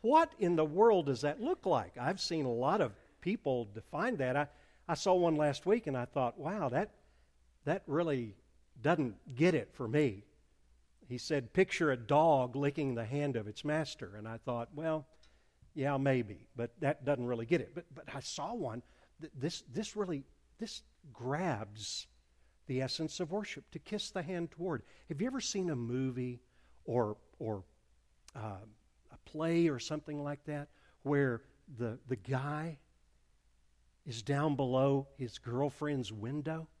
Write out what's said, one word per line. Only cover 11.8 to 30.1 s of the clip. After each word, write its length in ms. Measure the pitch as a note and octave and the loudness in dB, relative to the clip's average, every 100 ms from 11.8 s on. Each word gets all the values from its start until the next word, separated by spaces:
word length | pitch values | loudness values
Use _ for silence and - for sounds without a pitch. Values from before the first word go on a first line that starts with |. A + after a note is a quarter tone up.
| D#3+ | 0
a 40 | B2+ | 0
dog 600 | A2+ D3 D#3+ C#3+ B2 C3+ | 4 6 8 6 4 0
licking 380 | C#3+ C#3+ C#3 | 0 0 -2
the 100 | A#2+ | -2
hand 320 | A2+ C#3 D3 A#2+ | -2 -2 0 -2
of 100 | G#2 | -4
its 180 | G#2 | -6
master." 500 | D3 D3+ D3+ - A2+ G#2 | -2 -2 -2 -8 -12 -12
And 100 | G#2+ | -12
I 120 | A2+ | -8
thought, 320 | - A#2+ A#2 | -4 -4 -4
"Well, 320 | C#3+ E3 D#3 C#3+ _ - _ _ _ - | -4 -2 -2 -4 _ -20 _ _ _ -14
yeah, 220 | - C3+ C#3 | -4 0 2
maybe, 500 | C#3 C3 G#2+ F#2 - A#2+ | 2 2 0 -8 -14 -8
but 160 | A#2 - | -8 -2
that 240 | D3+ - | -2 0
doesn't 220 | C3 C#3 A#2+ | 0 0 0
really 200 | A#2+ A#2 | -2 2
get 140 | E3+ | 0
it." 120 | A#2+ | 0
But, 100 | E3+ - | -12 -14
but 100 | C3+ - | -18 -12
I 80 | C#3 | -12
saw 340 | - - D3+ | -10 -6 -6
one. 280 | A#3+ C#3 A#2 - _ _ _ | -4 -4 -6 -12 _ _ _
Th-, 120 | D3+ C3+ | -16 -6
this, 240 | C#3+ - - | -6 -6 -8
this 220 | B2+ G#3+ | -6 -6
really, 300 | G#3+ F#3+ D3 C#3 _ _ _ | -4 -4 -4 -6 _ _ _
this 240 | A3 - _ _ D3+ | -10 -10 _ _ -20
grabs 960 | A2+ A#2+ D3 F3+ A2+ G#2+ G#2+ G#2 - - _ _ _ _ _ - | -8 -4 0 0 -2 -4 -10 -8 -8 -10 _ _ _ _ _ -6
the 140 | B2+ | -4
essence 380 | C3 - D#3 - | -2 -4 -6 -4
of 120 | E3 | -4
worship, 320 | G3 G3+ - - | -4 -4 -10 -12
to 60 | E3 | -16
kiss 300 | - G#3 - | -8 -6 -6
the 120 | F#3+ | -6
hand 280 | D#3+ F3+ E3 | -4 -4 -4
toward. 300 | - F3+ C3+ - - - | -4 -2 -2 -6 -20 -10
Have 120 | C#3+ | -4
you 60 | A#3+ | -2
ever 140 | C4 | -2
seen 300 | - G3+ F3+ | -2 -2 0
a 60 | C3 | 0
movie 640 | A#2 B2 C3 B2 B2 A#2+ _ _ _ - | 0 0 0 -2 -4 -6 _ _ _ -16
or, 320 | - A#2+ G#2+ G#2+ - - | 0 2 2 -2 -12 -6
or, 240 | A2+ G#2 F#2 _ _ _ _ _ - - | -4 -4 -6 _ _ _ _ _ -18 -10
uh, 240 | A2 G2 G2 - _ _ _ | -10 -10 -16 -20 _ _ _
a 60 | - - | -20 -14
play 380 | D#3 E3 E3+ E3+ | -2 2 4 4
or 140 | C3 | 2
something 420 | - D3+ D3 | -4 -6 -6